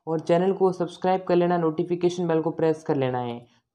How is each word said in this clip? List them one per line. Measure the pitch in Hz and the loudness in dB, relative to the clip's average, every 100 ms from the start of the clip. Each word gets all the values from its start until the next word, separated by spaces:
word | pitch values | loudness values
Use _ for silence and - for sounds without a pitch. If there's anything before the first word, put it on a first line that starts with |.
| - | -6
और | 160 | -4
चैनल | 156 170 190 | 0 2 2
को | 185 190 | 2 0
सब्सक्राइब | 180 170 - 185 185 | 0 -6 -4 -2 0
कर | 185 175 | 2 2
लेना, | 175 175 | 4 2
नोटिफिकेशन | 160 156 175 175 175 175 170 | 0 -2 -2 0 0 0 0
बेल | 160 | 0
को | 160 | 0
प्रेस | 156 160 156 | 0 0 0
कर | - 143 | -2 -2
लेना | 131 127 | 0 -2
है। | 120 117 - _ _ | -6 -8 -14 _ _